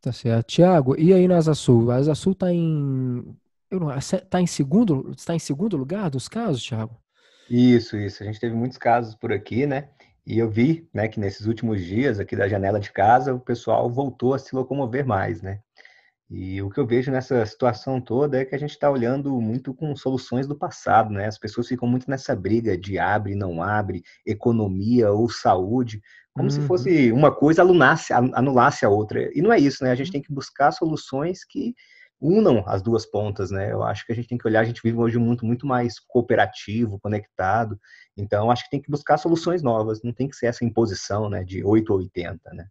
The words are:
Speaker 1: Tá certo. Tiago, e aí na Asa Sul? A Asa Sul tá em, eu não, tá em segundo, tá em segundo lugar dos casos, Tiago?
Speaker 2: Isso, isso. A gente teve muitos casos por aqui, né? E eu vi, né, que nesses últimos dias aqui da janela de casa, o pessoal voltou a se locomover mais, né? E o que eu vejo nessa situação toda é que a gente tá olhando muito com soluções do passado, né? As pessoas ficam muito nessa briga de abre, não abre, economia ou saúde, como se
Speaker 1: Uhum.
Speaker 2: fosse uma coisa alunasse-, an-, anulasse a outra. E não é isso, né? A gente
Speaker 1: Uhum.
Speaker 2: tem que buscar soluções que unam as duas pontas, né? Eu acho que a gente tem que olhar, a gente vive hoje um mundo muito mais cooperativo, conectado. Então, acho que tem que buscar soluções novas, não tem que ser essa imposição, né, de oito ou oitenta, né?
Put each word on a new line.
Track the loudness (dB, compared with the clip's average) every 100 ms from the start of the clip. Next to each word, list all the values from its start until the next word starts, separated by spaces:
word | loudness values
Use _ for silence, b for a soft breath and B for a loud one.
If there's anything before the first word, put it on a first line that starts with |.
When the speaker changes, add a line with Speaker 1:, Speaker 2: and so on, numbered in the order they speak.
Speaker 1:
Tá | -6
certo. | -4 0 0 0
Tiago, | 4 6 6 2 2
e | 6
aí | 6 6
na | 4
Asa | 4
Sul? | 0 4 6 6
A | 2
Asa | 0
Sul | 0 -2
tá | -2 0
em, | 0 0 0 -2 -2 -2 -4 -8 -20 _ _ _
eu | -6
não, | -4 -4 -4 -6 _
tá | 0
em | 0
segundo, | -2 0 2 2 0 -2 -12
tá | -6
em | -6
segundo | -4 -4 -2 -4
lugar | -4 -4 -4
dos | -6 -8
casos, | -6 -4 -4
Tiago? | -4 -8 -8 -12 _ b b b b
Speaker 2:
Isso, | 4 6 6 2 -6
isso. | -6 -8
A | -12
gente | -6
teve | -6
muitos | -4 -4 -4
casos | 0 0 0
por | -8 -4
aqui, | -4 -4 -4 -2
né? | -4 -8 b b b -6
E | -2
eu | 0
vi, | 2 2 2 -4
né, | -4 -4
que | -2
nesses | -6 -6 -6
últimos | -4 -2 -4
dias | -4 -2 0 -2
aqui | -6
da | -2 -2
janela | 0 0 -2
de | -4
casa, | 0 4 4 2
o | -6
pessoal | -4 -6 0 0 0
voltou | -2 -6 -2 -2
a | -2
se | -4 -6
locomover | -4 -4 -4 -4 -2
mais, | -2 -2 -6
né? | -8 -12 _ b b b b b _
E | -12 -8 -6
o | -6
que | -4
eu | 0
vejo | 0 0
nessa | -4 -2 -2
situação | -2 0 -2 -2 -6 -6
toda | -2 -2 0 0
é | -2
que |
a | -6
gente | -8 -2
tá | 0
olhando | 2 0 -2 -2 -2
muito | -2 -4 -6
com | -8 -8
soluções | -4 -4 -4 -4 -4 -4
do | -6
passado, | -8 -6 2 2 2
né? | -2 -6
As | -6
pessoas | -10 -8 -6
ficam | -4 -2
muito | -2 -2
nessa | -8 -4
briga | -6 0 0 0 -4
de | -4 -4
abre, | 0 -2 -2
não | -4 -4 -4
abre, | -2 -2 -2 -8 b b
economia | -8 -2 0 0 0 -2 2 2 4
ou | 2 0
saúde, | 0 0 2 0 -2 -2 -8 b b b
como | -4 -2
se | -2
Speaker 1:
Uhum. | 0
Speaker 2:
fosse | -2 2 4 4
uma | 6 4
coisa | 6 4 6
alunasse-, | 6 8 6 4 2
an-, | 2 2
anulasse | 2 2 4 4 4 2
a |
outra. | 2 0 -4 -2 0
E |
não | 4
é | 6
isso, | 4 2
né? | 0
A |
gente | 0 -2
Speaker 1:
Uhum. |
Speaker 2:
tem | -6
que | -8
buscar | -10 -10 2 2
soluções | 2 -4 -4 -6 -6 -4 -6
que | -10 -8 -8 -8 b b b _
unam | 2 4 6 4 0
as | -4
duas | 0 0
pontas, | 0 -4 -4 -4 -4
né? | -4 -4
Eu | -4
acho | -4 -6 -6
que |
a |
gente | -8 -6
tem | -4
que | 0
olhar, | 2
a |
gente | 0 -2
vive | -4 0
hoje | 0 2
um |
mundo | 0 0
muito | -2 -2 -2
mais | -2 -2 -6
cooperativo, | _ 0 2 2 0 -2 -8 -4 -4 -4
conectado. | -6 -6 -6 -6 -2 0 -2 -8 b b b -12
Então, | -4 0 2
acho | 0
que | -2
tem | -8
que | -6
buscar | -8 0 0
soluções | 2 0 0 -2
novas, | 0 0 -2 -4
não | -8
tem | -6 -6
que |
ser | -2 -4
essa | -2
imposição, | -2 0 0 -2 -4 -4 -2
né, | -6
de | -6 -4
oito | 2 2 4
ou | -2
oitenta, | -2 -8 -8 -10 -16
né? | -18 -18